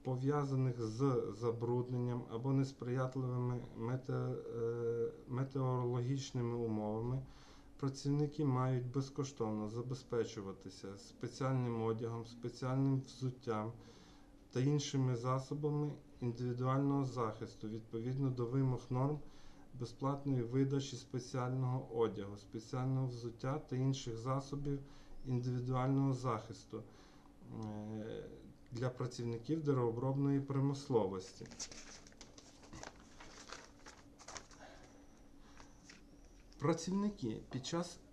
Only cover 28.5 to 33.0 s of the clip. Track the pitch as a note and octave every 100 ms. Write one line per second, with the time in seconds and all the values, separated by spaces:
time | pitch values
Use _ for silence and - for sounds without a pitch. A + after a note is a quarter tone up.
28.5 | - - A#2 B2+ - B2+ - A#2+ A#2 A2+
29.5 | D#3+ C#3+ C3 A#2+ A2+ C3 C#3 C#3 C#3 C#3
30.5 | C3+ C#3 C3+ - A#2+ G2 F#2+ - - -
31.5 | - - - - - - - - - -
32.5 | - - - - -